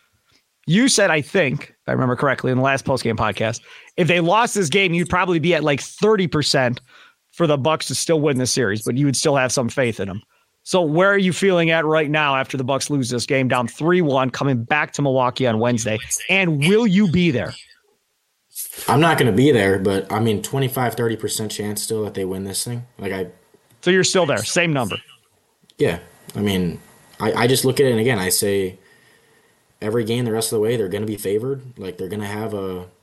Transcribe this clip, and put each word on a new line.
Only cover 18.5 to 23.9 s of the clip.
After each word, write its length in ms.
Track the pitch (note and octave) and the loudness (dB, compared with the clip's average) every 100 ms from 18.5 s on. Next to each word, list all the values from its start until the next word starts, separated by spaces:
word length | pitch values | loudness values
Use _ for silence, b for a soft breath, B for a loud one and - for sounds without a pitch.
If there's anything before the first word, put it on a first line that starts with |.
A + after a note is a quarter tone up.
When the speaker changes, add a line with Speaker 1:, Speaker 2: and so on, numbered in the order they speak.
| - - - - | -16 -14 -10 0
Speaker 2:
I'm 120 | B2 | 4
not 180 | E3 D3+ | 4 4
gonna 140 | C3 | 4
be 200 | G2+ C#3 | 4 6
there, 280 | C3 G2 F#2+ | 6 4 2
but, 320 | F#2+ G2 F#2+ | 2 -2 -2
I 80 | G#2 | -2
mean, 220 | A#2 G#2 | 0 0
twenty-five, 540 | - C3+ C3+ B2+ A#2+ A2+ | -2 -4 -2 -2 -2 -2
thirty 200 | A#2 A2 | -2 -2
percent 360 | - - G#2+ | -4 -6 -6
chance 300 | - G#2 G#2 | -6 -6 -6
still 220 | - A2 | -4 -4
that 100 | G#2 | -4
they 120 | G2 F#2+ | -4 -6
win 180 | F#2+ | -6
this 200 | G2 F#2 | -6 -6
thing. 220 | - A#2+ B2 - | -6 -8 -10 -12
Like, 140 | F#2+ | -8
I 140 | F#2+ F2 - _ _ _ _ | -6 -8 -12 _ _ _ _
Speaker 1:
So 80 | |
you're 140 | - | 0